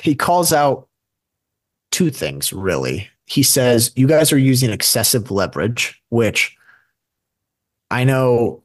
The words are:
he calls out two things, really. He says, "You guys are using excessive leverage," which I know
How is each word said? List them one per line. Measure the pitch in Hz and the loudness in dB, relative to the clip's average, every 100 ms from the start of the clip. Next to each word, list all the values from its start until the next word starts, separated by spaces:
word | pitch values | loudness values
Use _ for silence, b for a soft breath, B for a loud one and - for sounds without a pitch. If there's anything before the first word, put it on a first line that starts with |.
he | 165 135 | -4 -2
calls | - 175 160 | 0 0 2
out | 151 143 131 - _ _ _ _ _ _ _ _ _ - | 2 2 -2 -8 _ _ _ _ _ _ _ _ _ -8
two | - 165 | -2 -2
things, | - 76 71 - | -2 -8 -8 -8
really. | 92 95 71 64 78 - _ - | -6 -4 -2 -4 -6 -10 _ -6
He | 139 | 0
says, | 131 139 123 117 117 - | 2 2 2 2 0 0
"You | 131 | 2
guys | 156 156 | 4 4
are | 143 | 2
using | 135 127 123 | 2 2 0
excessive | 101 - 113 110 127 101 | -2 -2 0 0 -2 -2
leverage," | 98 90 71 104 120 - - - | -2 -2 -2 -4 -2 -6 -8 -4
which | 117 107 - - _ b b b b _ _ _ _ _ _ _ _ - | 0 0 0 -4 _ b b b b _ _ _ _ _ _ _ _ -6
I | 123 | -2
know | 131 131 127 120 113 - | 0 2 2 2 0 -4